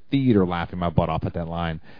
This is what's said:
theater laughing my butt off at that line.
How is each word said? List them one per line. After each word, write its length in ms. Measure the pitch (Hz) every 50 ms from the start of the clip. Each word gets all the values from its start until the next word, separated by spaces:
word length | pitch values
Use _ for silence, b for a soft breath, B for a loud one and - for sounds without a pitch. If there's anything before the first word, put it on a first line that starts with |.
| - -
theater 340 | - 139 135 127 117 101 92
laughing 320 | 87 87 85 85 - - 90
my 100 | 90 85
butt 180 | 80 - 85 80
off 140 | 80 - -
at 100 | 98 -
that 140 | 90 85 82
line. 320 | 85 85 85 82 80 80 - b b b